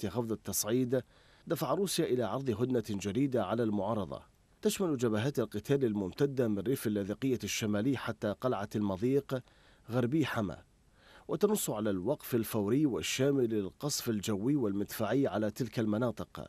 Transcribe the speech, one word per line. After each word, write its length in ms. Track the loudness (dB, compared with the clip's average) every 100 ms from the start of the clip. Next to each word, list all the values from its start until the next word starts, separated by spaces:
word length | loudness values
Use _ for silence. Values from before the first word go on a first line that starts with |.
| -2
خفض 240 | -2 -2
التصعيد، 720 | -4 -4 -4 0 0 2 0 -2 -16 -20 -16 -6
دفع 260 | -2 0
روسيا 320 | 0 0 0 2
إلى 180 | 2
عرض 260 | 0 -2 -2
هدنة 340 | 0 2 0 0
جديدة 560 | -4 -2 0 2 2 0
على 180 | 0
المعارضة، 580 | 0 0 0 -2 -4 -8 -14 _ _ _
تشمل 360 | -2 0 0 2
جبهات 420 | 2 2 0 0
القتال 460 | -2 -4 0 2 2
الممتدة 640 | 0 -2 0 0 2 0
من 120 | 2
ريف 280 | 0 0 0
اللاذقية 520 | -2 -2 -2 0 0
الشمالي 540 | -2 -2 0 2 2 0
حتى 380 | -2 -4 -2 -2
قلعة 280 | -2 -2 -2 -2
المضيق 680 | -2 0 2 2 0 -4 -6 _ -20 -20 -4
غربي 340 | 0 2 2 0
حما، 380 | 0 -2 -4 -14 _ _ _ -20 -20 -8
وتنص 420 | 0 2 2 0
على 200 | -2 0
الوقف 460 | 0 0 -4 0 0
الفوري 500 | 0 0 2 2 2
والشامل 640 | 0 -2 0 2 4 2
للقصف 600 | 2 -2 -4 -4 -4 -2
الجوي 460 | -2 0 -2 0 2
والمدفعي 720 | 2 0 -2 -2 0 2 2
على 240 | 2 -2
تلك 280 | -2 -6 -2
المناطق. 680 | 0 2 0 -2 -8 -10